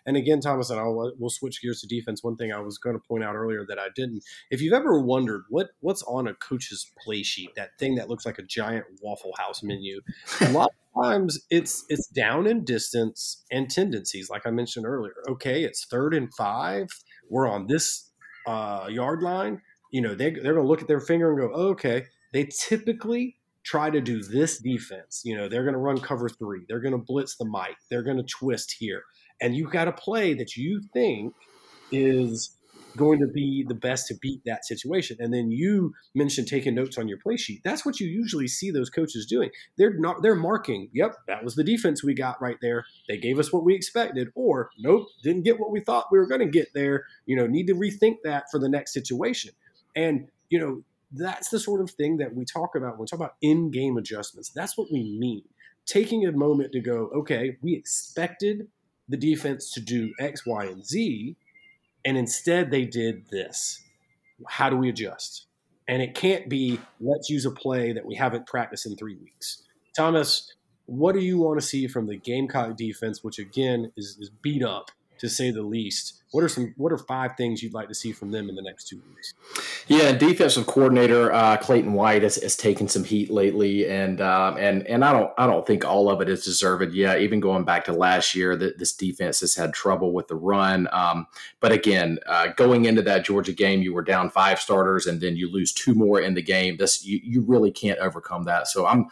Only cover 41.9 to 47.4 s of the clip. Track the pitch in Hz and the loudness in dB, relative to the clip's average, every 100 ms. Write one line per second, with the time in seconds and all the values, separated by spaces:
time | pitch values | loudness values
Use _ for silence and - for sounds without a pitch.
41.9 | 147 143 135 131 123 123 117 120 117 - | 2 0 -2 -2 -4 -6 -4 -2 -2 -6
42.9 | - - 104 117 135 147 180 165 190 180 | -12 -8 -4 0 0 2 2 4 4 2
43.9 | 233 233 131 123 - 247 135 117 - 120 | -2 -2 -4 -6 0 0 0 -2 -2 4
44.9 | 208 208 _ 147 180 180 226 214 208 190 | 4 2 _ -2 2 2 2 -2 -4 0
45.9 | 233 - 190 185 262 202 156 - 143 139 | 0 4 4 4 2 2 2 2 -2 0
46.9 | 139 - - - 127 | -2 -4 -12 -2 0